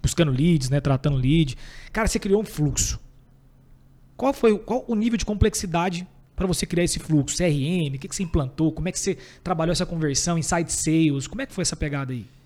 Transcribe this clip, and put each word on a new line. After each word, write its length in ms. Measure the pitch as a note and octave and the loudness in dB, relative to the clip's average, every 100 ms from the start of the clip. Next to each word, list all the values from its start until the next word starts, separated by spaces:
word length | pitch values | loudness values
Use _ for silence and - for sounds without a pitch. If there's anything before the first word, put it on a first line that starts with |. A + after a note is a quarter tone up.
buscando 280 | - - D#3+ | -2 2 2
leads, 380 | B2+ E3 E3 B2+ | 4 4 4 2
né, 100 | C#3+ | 0
tratando 360 | C#3+ C3+ D3 C#3 | 2 2 2 2
lead. 400 | B2+ E3 D3 - - - - | 4 4 2 -2 -14 -16 -8
Cara, 160 | - G#3+ | -2 0
você 120 | A3+ | 0
criou 220 | G3+ G3+ | 2 2
um 40 | G#3+ | 2
fluxo. 540 | - D3 A#2+ - - - - - - - - - - - - - - | 0 0 2 -2 -4 -10 -20 -20 -20 -20 -20 -20 -20 -20 -20 -20 -2
Qual 180 | C4 | -2
foi 180 | C#4 A3+ | 4 4
o, 80 | G#3+ | 4
qual 240 | - A#3+ - | 0 -4 0
o 80 | A3 | 0
nível 220 | A#3 A3+ | 2 0
de 80 | - | -2
complexidade 800 | G#3 A3 - G3 E3 F3+ F3 F3+ - - - | 2 0 0 -2 0 0 -4 -10 -16 -16 -4
pra 100 | F#3 | -2
você 200 | E3+ - | -2 -2
criar 180 | E3+ | 0
esse 160 | F3 - | 0 -2
fluxo? 380 | - D#3 C3+ - | 2 2 2 0
C 80 | F3+ | 0
R 400 | D3 C3+ F#3 D3+ | 0 0 0 -2
M, 100 | C3+ | -4
o 20 | |
que, 80 | G3 | -8
que 80 | - | -6
você 80 | |
implantou? 480 | F#3 E3+ C3 - D#3 | -2 0 -2 0 0
Como 160 | D#3+ D#3+ | 0 -6
é 40 | |
que 80 | - | -4
você 180 | G3 F3+ - - | -4 -4 -10 -14
trabalhou 280 | - E3 D#3+ | -4 0 0
essa 140 | E3+ F3 | 0 -2
conversão, 520 | E3+ D#3 C#3 F3 E3+ | -2 0 0 0 0
inside 340 | D3 F3 E3 | 0 0 0
sales? 540 | - - D#3+ D#3+ C#3 C3+ | -2 2 4 4 2 -4
Como 140 | A3 | -6
é 40 | C4+ | -8
que 80 | |
foi 80 | - | -4
essa 140 | F3 - | -4 -2
pegada 360 | D3+ C#3+ C3 | -4 -4 -4
aí? 120 | B2+ G2+ - | -8 -10 -18